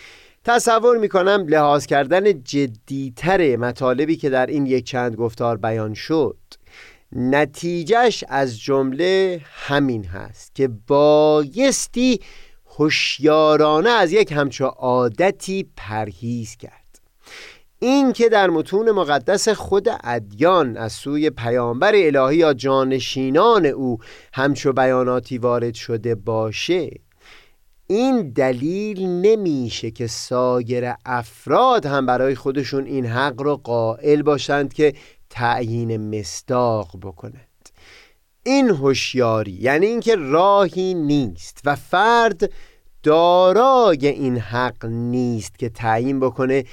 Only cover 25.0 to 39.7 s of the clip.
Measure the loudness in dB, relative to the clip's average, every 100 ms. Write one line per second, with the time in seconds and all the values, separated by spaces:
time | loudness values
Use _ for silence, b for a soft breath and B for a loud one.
25 | 0 -2 -4 -4 -2 -2 -2 -6 -8 -6
26 | -4 -4 -4 -4 -4 -6 -4 -4 -4 -12
27 | _ b b b b b _ _ -4 0
28 | 2 0 -2 0 0 0 -4 -4 -6 -6
29 | -4 0 2 2 0 -2 -4 -8 -10 -8
30 | -8 -8 -6 -2 0 0 -2 -4 -6 -8
31 | -8 -8 -8 -12 -2 2 4 2 0 -2
32 | 0 2 0 -2 -4 -4 -4 -4 -4 -6
33 | -4 -2 -2 -2 -4 -4 -2 -2 -2 -2
34 | 2 2 2 0 0 -2 -2 0 0 B
35 | B B -18 -4 -2 -2 -2 -4 -4 -4
36 | -6 -8 -8 -12 -4 0 0 -2 -6 -12
37 | -16 -16 -18 -20 _ _ -20 b b b
38 | b b _ _ 0 2 4 2 2 0
39 | -2 0 0 0 -4 -4 -2